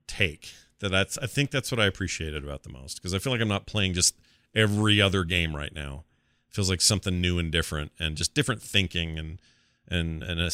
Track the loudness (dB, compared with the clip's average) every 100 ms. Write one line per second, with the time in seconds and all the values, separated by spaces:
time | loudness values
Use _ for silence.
0 | -10 0 0 -2 -16 -20 _ _ 0 2
1 | 2 -2 -4 0 0 -2 -2 2 2 2
2 | -2 -4 -6 -6 -8 -10 -12 -16 -14 -10
3 | -4 -2 0 0 0 0 -2 0 0 2
4 | 2 0 _ _ _ 2 4 4 6 6
5 | 6 4 2 0 0 -2 -8 -8 -10 -10
6 | -14 _ _ _ _ -2 0 4 4 4
7 | 2 0 2 2 0 0 0 -4 -6 -6
8 | -6 -2 -2 0 0 -2 -2 0 2 0
9 | -4 -6 -8 -12 _ _ _ _ -6 -4
10 | -2 -4 -6 -4 -2